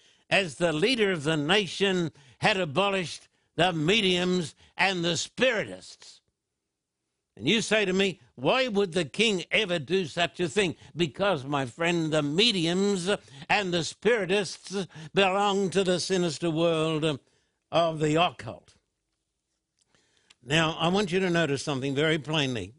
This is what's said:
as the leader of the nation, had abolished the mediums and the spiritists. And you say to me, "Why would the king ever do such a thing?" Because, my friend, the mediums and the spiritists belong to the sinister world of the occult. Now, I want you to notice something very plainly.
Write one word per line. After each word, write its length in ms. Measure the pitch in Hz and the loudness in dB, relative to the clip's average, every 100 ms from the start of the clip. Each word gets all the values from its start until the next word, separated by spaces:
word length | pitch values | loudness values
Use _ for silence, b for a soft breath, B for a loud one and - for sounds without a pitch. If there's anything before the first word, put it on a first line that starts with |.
| b b - | b b 0
as 280 | 180 180 127 | 0 0 0
the 180 | 170 | 0
leader 380 | 156 214 240 202 | 2 2 2 2
of 120 | 170 | 0
the 140 | 143 160 | 0 0
nation, 720 | 143 214 175 - 196 185 160 b b b | 2 2 0 0 0 0 -2 b b b
had 180 | 208 196 | 0 0
abolished 720 | 170 131 202 190 156 - - _ _ - | 0 0 0 0 -4 -10 -18 _ _ 0
the 160 | 180 | 2
mediums 840 | 165 151 226 190 180 180 180 151 b b - | 2 2 4 4 2 2 0 -2 b b -2
and 300 | 190 185 170 | 0 0 -2
the 120 | 143 | -2
spiritists. 1040 | - - 254 214 113 92 - - - - _ _ _ _ _ _ _ _ _ _ _ - | -4 0 0 0 -4 -10 -16 -20 -20 -20 _ _ _ _ _ _ _ _ _ _ _ -6
And 100 | 127 | 0
you 140 | 220 | 0
say 240 | - 214 185 | 2 0 2
to 80 | |
me, 260 | 185 196 - b - | 0 0 -4 b -4
"Why 320 | 143 247 254 | 0 0 0
would 240 | 202 202 | -2 -2
the 140 | 180 147 | -2 -2
king 400 | - 226 185 - | 0 2 0 0
ever 300 | 208 196 175 | -2 0 -2
do 280 | 131 190 160 | -2 -2 -2
such 340 | 175 170 - | -2 -2 -2
a 80 | 175 | -2
thing?" 260 | 208 180 B B | 0 0 B B
Because, 520 | - 165 - 202 156 131 | -4 -4 0 -2 0 -2
my 200 | 143 127 | -2 -2
friend, 460 | - 170 170 156 | -2 0 0 0
the 100 | 156 | 0
mediums 880 | 143 160 240 196 165 180 202 190 180 196 B B - | 2 2 2 2 0 2 0 0 -2 -4 B B -2
and 240 | 196 190 | -2 0
the 120 | 170 147 | -2 -4
spiritists 920 | - 208 233 175 202 170 - - 196 170 156 160 | -2 0 0 0 -2 -2 -8 -10 -8 -8 -12 -4
belong 560 | 190 196 196 208 196 190 | 0 2 2 2 2 0
to 160 | 196 185 | 0 0
the 160 | 180 | 0
sinister 500 | - 185 175 131 170 | 0 0 0 -2 -2
world 680 | 156 170 160 160 156 160 139 _ _ _ _ _ | 0 2 2 0 0 -2 -4 _ _ _ _ _
of 280 | 156 165 156 | 0 0 0
the 160 | 156 156 | 2 2
occult. 520 | 165 117 113 - - _ _ _ _ _ _ _ _ _ _ _ _ b b b b _ | 2 -2 -12 -14 -18 _ _ _ _ _ _ _ _ _ _ _ _ b b b b _
Now, 320 | - 160 160 160 | -2 2 2 0
I 120 | 165 | 0
want 240 | 196 196 | 0 0
you 80 | 190 | 0
to 80 | 185 | 0
notice 340 | 170 151 139 | 2 0 -2
something 320 | - 131 139 139 | -4 -4 -2 0
very 220 | 160 160 | 0 0
plainly. 560 | 147 156 135 117 92 | -2 -2 -2 -2 -8